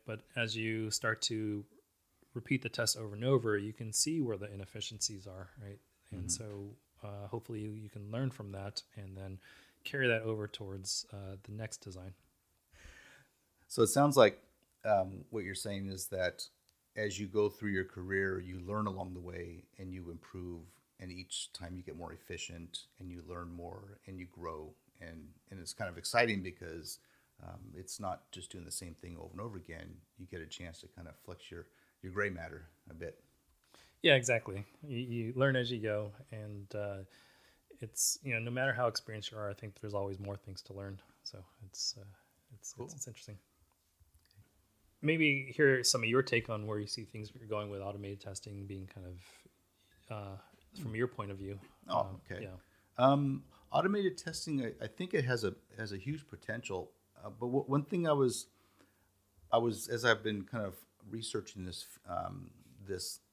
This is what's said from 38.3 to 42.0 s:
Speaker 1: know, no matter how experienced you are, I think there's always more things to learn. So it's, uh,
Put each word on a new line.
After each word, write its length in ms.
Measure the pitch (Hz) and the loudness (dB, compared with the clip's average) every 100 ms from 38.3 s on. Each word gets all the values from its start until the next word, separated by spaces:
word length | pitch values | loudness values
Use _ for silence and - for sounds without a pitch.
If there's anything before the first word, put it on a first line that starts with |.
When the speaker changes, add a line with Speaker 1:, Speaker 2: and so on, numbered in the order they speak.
Speaker 1:
know, 60 | 113 | 0
no 120 | 117 | 2
matter 200 | 127 135 | 2 4
how 160 | 117 120 | 6 4
experienced 440 | - - 107 - | 4 -4 -6 -6
you 80 | 110 | -4
are, 100 | 101 | -4
I 40 | |
think 200 | 101 107 - | -4 -8 -8
there's 140 | 107 101 | -2 0
always 240 | 98 95 | 0 -2
more 180 | 98 101 | -6 -6
things 240 | 101 92 | -8 -14
to 100 | - | -12
learn. 260 | 98 98 98 - _ | -10 -8 -10 -14 _
So 160 | - 101 92 - 98 | -14 -14 -16 -18 -12
it's, 300 | - - | -6 -4
uh, 60 | 107 | -4